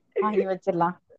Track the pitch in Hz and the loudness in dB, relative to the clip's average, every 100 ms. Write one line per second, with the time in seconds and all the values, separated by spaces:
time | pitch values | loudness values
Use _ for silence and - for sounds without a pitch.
0 | _ - 214 202 190 185 - 170 170 180 | _ -2 0 0 0 -2 -2 0 0 -2
1 | _ | _